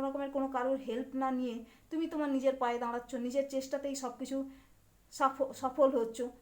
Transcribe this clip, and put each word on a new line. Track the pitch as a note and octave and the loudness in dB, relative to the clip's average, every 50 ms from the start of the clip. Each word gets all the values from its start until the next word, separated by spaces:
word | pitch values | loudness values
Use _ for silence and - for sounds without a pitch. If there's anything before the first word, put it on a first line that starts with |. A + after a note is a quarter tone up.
| C4+ | -2
রকমের | C4+ C#4 C#4 C#4 C4+ C#4 | -2 -2 -2 -4 -2 -2
কোনো | C4+ C4+ C4+ C4+ | -2 0 0 0
কারোর | B3+ B3 C4 C4+ C4+ - | 0 2 2 0 0 -2
হেল্প | A#3 A3+ B3+ C4 - B3+ C4 | -2 -4 -4 -4 -4 -2 -2
না | C4+ C4 C4 B3+ | 0 0 0 0
নিয়ে | B3+ A#3+ A3+ B3 A3+ - - - - - | -2 -2 -4 -6 -8 -12 -18 -20 -12 -6
তুমি | D#4+ D#4+ E4 D#4+ D#4+ | -2 -2 -2 0 0
তোমার | D4+ D4+ C#4 C4+ | 0 0 0 2
নিজের | C4+ C4 C4+ C4+ C4+ | 4 4 4 4 4
পায়ে | B3+ A#3+ A#3+ A#3+ B3 | 2 0 0 0 0
দাঁড়াচ্ছ, | A#3 A#3+ A#3+ A#3+ - C4+ | -2 -2 -4 -4 -4 -4
নিজের | A#3+ A#3+ B3 B3+ C#4 C4+ C#4 C4+ | -4 -2 0 0 0 0 0 0
চেষ্টাতেই | C4+ C4 - D4 C#4 C#4 C#4 C4+ C4+ C4+ | -4 -2 -2 -2 -2 -2 -4 -4 -4 -4
সব | A#3+ B3 - | -6 -6 -6
কিছু | C4 C4 C4+ C4+ C4+ C4+ - - - - - - - _ - _ _ _ - - | -6 -4 -2 -2 -4 -4 -10 -16 -20 -20 -20 -20 -20 _ -20 _ _ _ 0 2
সফ-, | C#4+ C4+ C4+ - C4+ C4+ B3 - | 2 2 4 2 -2 -2 -2 -2
সফল | C#4 B3+ C4 D4+ C#4 C4+ C4+ A#3 | -4 0 4 6 6 6 6 4
হচ্ছ। | A3+ A3+ - - A#3+ B3 - - | 0 0 -2 -4 -6 -6 -6 -12